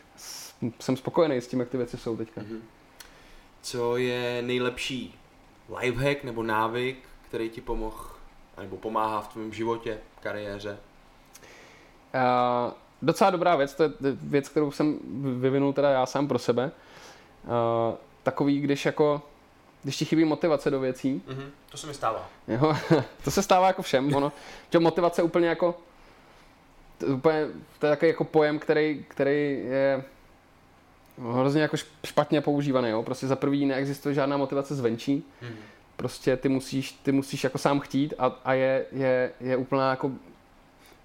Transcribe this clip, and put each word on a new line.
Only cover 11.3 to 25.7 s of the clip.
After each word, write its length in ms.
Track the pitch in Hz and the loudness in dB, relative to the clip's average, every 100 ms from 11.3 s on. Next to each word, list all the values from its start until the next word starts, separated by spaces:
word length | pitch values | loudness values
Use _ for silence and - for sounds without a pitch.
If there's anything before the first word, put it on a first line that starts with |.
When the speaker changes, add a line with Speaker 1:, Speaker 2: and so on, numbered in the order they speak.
| - - - - - - - - | -20 -20 -20 -20 -20 -20 -20 -6
Speaker 1:
A 580 | 131 127 123 123 123 120 - - _ | 0 2 4 2 2 -2 -6 -18 _
docela 280 | 139 160 196 | -2 4 4
dobrá 260 | 180 175 160 | 4 2 2
věc, 180 | 139 | 2
to 80 | - | 2
je 80 | 156 - 135 123 | 0 2 -2 -2
věc, 260 | 147 143 143 | 0 0 0
kterou 220 | 156 147 | 0 0
jsem 280 | - 151 - 64 107 139 123 | 0 0 -2 -8 -6 -4 0
vyvinul 320 | 131 139 139 | 2 2 2
teda 180 | 139 143 | 4 4
já 160 | 131 131 | 4 2
sám 220 | 139 143 | 0 0
pro 100 | 123 | 0
sebe. 320 | - 120 139 - - - - - - - - | 0 0 -2 -6 -20 -20 -20 -20 -20 -16 -4
A 440 | 120 117 117 117 - - - | 0 2 2 0 -2 -12 -6
takový, 380 | - - 143 143 | -4 0 0 2
když 260 | 143 139 156 | 0 0 0
jako, 360 | - 151 143 - - - _ - _ | 2 2 0 -6 -20 -20 _ -20 _
když 140 | 143 - | -8 -4
ti 80 | |
chybí 200 | 156 160 | 2 4
motivace 460 | 160 147 175 143 156 | 4 2 2 2 2
do 100 | 139 | 0
věcí. 420 | 131 127 135 147 135 | -2 -2 -2 -2 -6
Speaker 2:
Mhm, 240 | 135 139 - - | -12 -12 -18 -18
to 60 | 131 | -14
se 100 | 156 | -12
mi 80 | |
stává. 340 | 139 117 101 92 - - | -4 -4 -4 -8 -14 -4
Speaker 1:
Jo, 260 | 113 156 147 - 156 | 2 2 2 4 2
<laughs> 260 | 123 - | 2 -6
to 60 | - | -2
se 120 | 196 | -2
stává 240 | 190 185 190 | 4 6 6
jako 160 | 190 | 2
všem, 320 | 180 131 139 | 0 0 2
ono, 180 | 139 143 - - - - | 2 0 -4 -16 -20 0
že 60 | 175 | 4
motivace 440 | 165 165 175 175 | 4 4 2 2
úplně 260 | 170 175 170 | 2 2 2
jako, 300 | 160 175 | 2 0